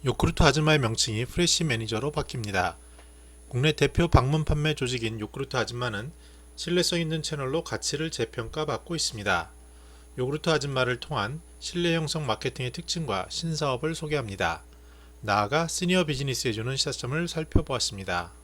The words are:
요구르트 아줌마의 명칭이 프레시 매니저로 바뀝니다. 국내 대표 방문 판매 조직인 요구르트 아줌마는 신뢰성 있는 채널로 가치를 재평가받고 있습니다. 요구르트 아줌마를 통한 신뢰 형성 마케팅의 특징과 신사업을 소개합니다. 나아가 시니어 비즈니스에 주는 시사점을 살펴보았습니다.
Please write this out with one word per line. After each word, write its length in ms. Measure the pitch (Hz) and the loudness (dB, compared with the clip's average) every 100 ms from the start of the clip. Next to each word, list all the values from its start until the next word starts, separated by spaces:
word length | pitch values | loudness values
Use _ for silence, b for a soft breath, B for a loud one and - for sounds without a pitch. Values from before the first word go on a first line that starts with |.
| 131 | 0
요구르트 380 | - 185 165 | 2 0 6
아줌마의 360 | 165 139 151 151 | 6 8 4 4
명칭이 440 | 120 110 - 107 | 4 0 0 0
프레시 400 | 123 - 175 - | -2 0 2 2
매니저로 480 | 165 113 113 110 139 | 0 -2 -2 -2 -2
바뀝니다. 640 | 147 - 131 107 98 90 80 B B B B B B - | -2 -4 -6 -2 0 0 -2 B B B B B B -6
국내 240 | 120 151 | 0 2
대표 380 | 151 143 - 175 | 4 2 2 4
방문 340 | 147 123 156 | 4 4 0
판매 320 | 151 151 151 147 | 2 0 2 0
조직인 420 | 127 127 113 113 | -2 -2 -4 -4
요구르트 340 | 104 - 135 131 | -8 -6 -4 -2
아줌마는 560 | 107 120 123 104 127 - B B B - | -2 -2 -4 -4 -8 -14 B B B -10
신뢰성 420 | - 180 170 175 | 0 2 2 0
있는 240 | 160 160 | 0 -2
채널로 400 | 151 151 131 151 | -4 -4 -2 -2
가치를 480 | - 107 - 143 160 | -2 -4 -2 -4 -4
재평가받고 880 | - 113 - 113 151 151 113 - 165 | -2 -4 -2 -6 -4 -4 -4 -4 -4
있습니다. 520 | - 110 101 90 80 - B B B B B - | -4 -2 2 2 0 -12 B B B B B -4
요구르트 320 | 127 151 170 | -2 0 2
아줌마를 500 | 151 143 131 127 123 | 2 2 0 2 0
통한 400 | - 139 104 151 - - | -2 -2 -2 -4 -12 -12
신뢰 360 | - 175 175 165 | -8 -2 0 0
형성 300 | 151 165 143 | 0 -4 -2
마케팅의 480 | 110 135 - 127 | -2 -2 -4 -6
특징과 540 | 147 - 170 151 98 92 | -6 -6 -4 -2 -2 -2
신사업을 680 | - 165 156 147 123 156 160 | -6 -4 0 0 0 -2 -4
소개합니다. 680 | 156 151 117 98 87 80 - B B B B B | -2 -2 -2 0 0 0 -10 B B B B B
나아가 480 | 107 101 104 143 165 | 2 2 4 2 0
시니어 340 | - 175 185 | 0 2 4
비즈니스에 480 | 156 135 139 123 131 | 4 0 -2 0 -2
주는 240 | 107 113 135 | -2 -2 -2
시사점을 500 | - 131 123 147 170 | -2 -2 -4 -2 -2
살펴보았습니다. 1040 | - 156 - 156 127 - 98 95 87 85 - | -4 2 2 2 -2 -2 -4 -2 -2 -4 -12